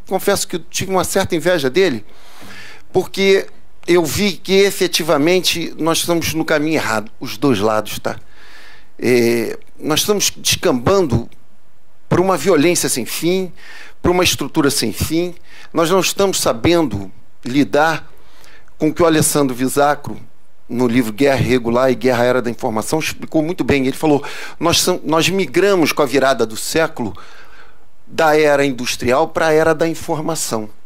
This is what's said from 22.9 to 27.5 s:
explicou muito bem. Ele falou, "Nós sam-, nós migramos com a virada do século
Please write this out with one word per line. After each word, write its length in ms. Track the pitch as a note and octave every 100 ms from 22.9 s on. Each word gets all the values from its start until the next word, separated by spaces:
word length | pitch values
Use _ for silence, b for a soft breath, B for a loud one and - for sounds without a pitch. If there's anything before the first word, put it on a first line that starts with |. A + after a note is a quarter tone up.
| D#3
explicou 440 | - - - D#3+
muito 200 | D#3 F#3
bem. 220 | C3+ C#3 C3
Ele 100 | C#3
falou, 280 | D#3 C#3+ - B B B
"Nós 220 | E3 E3
sam-, 220 | - F3+
nós 240 | B2 D#3+ D#3+
migramos 640 | F#3+ D#3 E3 G3 F#3+ C3+
com 100 | -
a 40 | C#3+
virada 400 | C#3 C3+ B2 A2
do 100 | G#2+
século 580 | - D#3+ D#3 - A2 - B B B